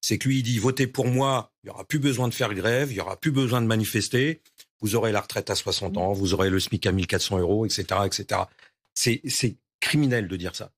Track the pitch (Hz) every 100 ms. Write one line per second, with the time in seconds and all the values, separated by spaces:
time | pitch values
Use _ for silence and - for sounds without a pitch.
0 | - 110 135 135 120 120 113 131 131 127
1 | 123 127 135 131 - _ - - 95 156
2 | 139 127 123 - 120 101 98 120 143 101
3 | 87 95 - 135 131 123 113 113 107 110
4 | 98 123 139 160 _ _ - _ 107 110
5 | 110 104 - - 98 98 - 92 95 98
6 | 92 98 95 95 95 92 - - 101 92
7 | 90 95 - 95 87 104 110 - 87 95
8 | 98 - 101 98 92 _ - _ _ -
9 | - 113 143 - 120 - _ _ - 151
10 | 143 120 98 92 87 - -